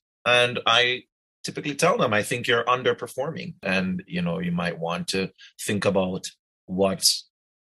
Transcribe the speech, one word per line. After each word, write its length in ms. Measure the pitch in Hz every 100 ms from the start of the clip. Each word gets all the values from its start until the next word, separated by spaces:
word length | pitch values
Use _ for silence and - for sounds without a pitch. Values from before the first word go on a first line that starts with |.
| _ _
And 360 | - 123 123 120 -
I 380 | 117 123 123 - _ _ _
typically 320 | - 160 147
tell 220 | 139 185 226
them, 140 | 131
"I 100 | 104
think 240 | 101 123 117
you're 180 | 117
underperforming. 920 | 117 127 127 120 123 - 147 143 120 -
And, 420 | 95 95 92 90 -
you 160 | 87
know, 160 | 87 85
you 140 | 87
might 260 | 87 87 82
want 300 | 82 87 175
to 220 | - - - - -
think 240 | - 104
about 420 | 104 95 92 92 - - _ _ -
what's, 640 | 92 98 92 - - - _ _ _